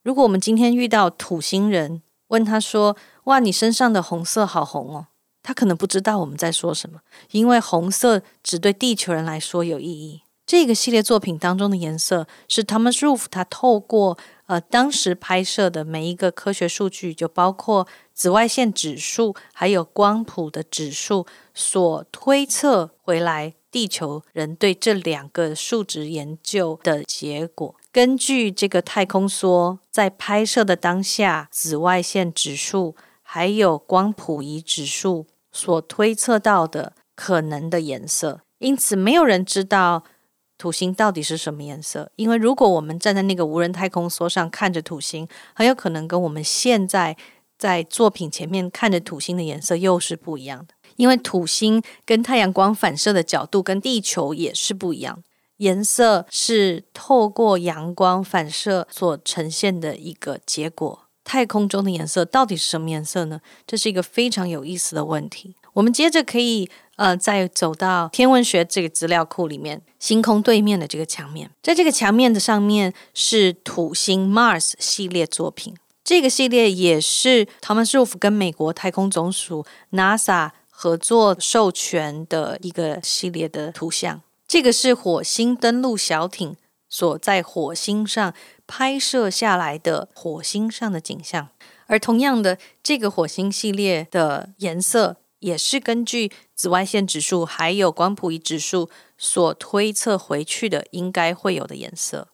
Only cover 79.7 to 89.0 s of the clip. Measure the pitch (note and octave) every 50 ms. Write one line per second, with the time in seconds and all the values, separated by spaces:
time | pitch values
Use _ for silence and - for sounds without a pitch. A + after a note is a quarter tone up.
79.7 | - - _ _ - F#3+ F#3+ F#3+ G#3+ A3 - - F#3+ F3 D#3 D3+ _ _ _ _
80.7 | _ - - F3 E3 E3 - - A3+ A#3 A3 G3+ F#3 F#3 - - - A#3 A3 F#3
81.7 | F3 - - - - E3 D#3 D3 D3 D3+ D#3+ - - D#3+ D3+ - - - - F3+
82.7 | E3+ - E3 D#3 D3 - - - - - - F#3 F3 E3+ E3 D#3+ - D3+ D3+ D#3+
83.7 | E3 - E3 E3 D#3 - - F3 D#3 D#3+ _ _ _ _ _ _ - E4+ C4+ B3
84.7 | A#3 - - C4 A#3+ A#3+ - F#3+ E3+ - E3+ - - - A#3 A#3+ B3 A#3 - A#3
85.7 | A#3 B3 B3+ B3+ A3+ G3 - - E3 D#3 E3 F#3 - - F#3 D3 - _ _ _
86.7 | _ _ _ _ - - F#3 E3 D3+ D#3+ - - G3 F#3 E3 - - F3+ D#3 C#3+
87.7 | E3+ - - G#3 G3+ G#3+ G#3+ G3+ - A3+ G#3 F3+ - - - - _ _ _ -
88.7 | - - C4 C4 C4+ C#4